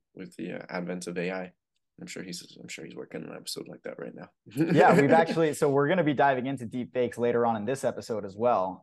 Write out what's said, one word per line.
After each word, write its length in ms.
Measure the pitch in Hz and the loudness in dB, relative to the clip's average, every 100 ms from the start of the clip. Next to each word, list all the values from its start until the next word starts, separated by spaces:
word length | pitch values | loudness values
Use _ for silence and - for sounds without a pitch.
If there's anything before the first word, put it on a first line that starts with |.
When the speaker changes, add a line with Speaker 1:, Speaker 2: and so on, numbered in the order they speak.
| _ | _
Speaker 1:
with 220 | - 92 - | -18 -16 -12
the, 180 | 92 | -10
uh, 120 | 92 - | -10 -8
advent 380 | 92 87 90 90 | -8 -6 -6 -6
of 100 | 90 | -6
A 140 | 87 | -4
I. 200 | 92 90 _ _ _ _ - | -6 -10 _ _ _ _ -20
I'm 60 | - | -16
sure 160 | - | -14
he's, 340 | 190 175 - - | -12 -12 -14 -20
I'm 80 | - | -16
sure 160 | - | -14
he's 120 | - - | -14 -14
working 280 | - - | -12 -12
on 60 | - | -12
an 60 | - | -12
episode 300 | - - - | -12 -12 -12
like 160 | - | -12
that 160 | - - | -12 -10
right 160 | 62 - | -12 -12
now. 120 | 87 _ - | -18 _ -12
<laughs> 260 | 117 165 | -2 2
Speaker 2:
Yeah, 260 | 151 175 - | 6 8 8
we've 120 | 139 | 8
actually, 420 | 160 165 160 160 | 6 4 2 0
so 160 | 139 147 | 2 2
we're 180 | 139 143 | 4 2
gonna 160 | 180 | 2
be 120 | 151 135 | 2 4
diving 320 | 143 127 127 | 4 2 -2
into 180 | 135 113 | -6 -6
deep 260 | 123 117 | -8 -4
fakes 280 | 127 120 - | -2 -2 0
later 260 | 120 117 117 | 0 2 2
on 100 | 110 | 0
in 100 | 104 | -2
this 180 | 135 | -2
episode 420 | 120 - 110 110 101 | -2 -4 -6 -6 -6
as 100 | 98 | -2
well. 460 | 120 107 92 92 | 2 2 0 -4